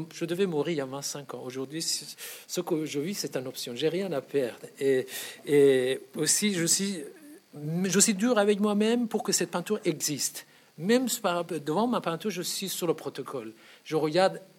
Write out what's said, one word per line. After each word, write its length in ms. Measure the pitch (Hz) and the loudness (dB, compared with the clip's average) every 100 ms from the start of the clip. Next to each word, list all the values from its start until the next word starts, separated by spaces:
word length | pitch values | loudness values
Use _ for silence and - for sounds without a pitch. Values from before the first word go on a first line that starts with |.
| 160 | -4
je 120 | - | -6
devais 220 | 170 175 196 | -4 0 0
mourir 280 | 151 143 | 0 0
il 20 | 160 | -2
y 40 | |
a 40 | |
vingt-cinq 500 | 135 139 143 147 139 | -4 -6 -8 -8 -10
ans. 80 | 123 | -10
Aujourd'hui, 380 | 127 127 135 156 | -8 -8 -6 -6
c'est, 240 | 165 - - - - - - | -4 -4 -6 -14 -14 -14 -8
ce 140 | - | -4
que 240 | 175 156 | 0 0
je 160 | 156 143 | 0 -2
vis, 140 | 156 | -2
c'est 220 | 202 139 135 | -4 -4 -4
une 120 | 131 | -6
option. 240 | - - | -8 -8
J'ai 140 | 120 156 | -2 0
rien 240 | 170 196 | 0 -2
à 80 | 147 | -4
perdre. 460 | - 143 123 - - - | -2 0 0 -4 -14 -2
Et, 280 | 139 131 127 - - - - | 2 2 2 -6 -10 -10 4
et 540 | 143 139 131 127 131 - | 8 8 8 4 0 -4
aussi, 400 | - 151 - 208 | -2 0 2 2
je 100 | 185 | 2
suis, 340 | 165 - 196 185 139 - - - _ 143 147 165 | 2 2 0 -4 -10 -14 -20 -20 _ -8 -4 0
je 140 | 190 180 | 2 4
suis 160 | 208 | 4
dur 240 | 190 240 226 | 4 2 4
avec 220 | 202 208 | 4 4
moi-même 480 | 208 208 214 240 240 | 2 2 2 2 0
pour 160 | 214 | -2
que 80 | 208 | 0
cette 180 | 190 175 | 0 0
peinture 300 | 180 - 143 | -2 -2 -2
existe. 600 | 175 147 - 139 - - - - _ - | -2 -2 -2 -2 -4 -6 -16 -20 _ -6
Même 320 | 175 240 254 - | 2 2 2 -2
par, 240 | 196 175 | 0 0
devant 440 | 170 165 143 160 240 | -2 -4 -2 0 2
ma 120 | 208 | 0
peinture, 300 | 170 165 214 | 0 -2 -4
je 120 | 175 | -4
suis 260 | - - 190 | -4 -4 -6
sur 180 | - 170 | -2 -2
le 80 | |
protocole. 580 | 156 139 135 127 139 110 110 - - | -2 -4 -10 -8 -8 -10 -14 -20 -20
Je 120 | - 151 | -4 0
regarde 440 | 156 160 190 - - | 2 4 4 2 -14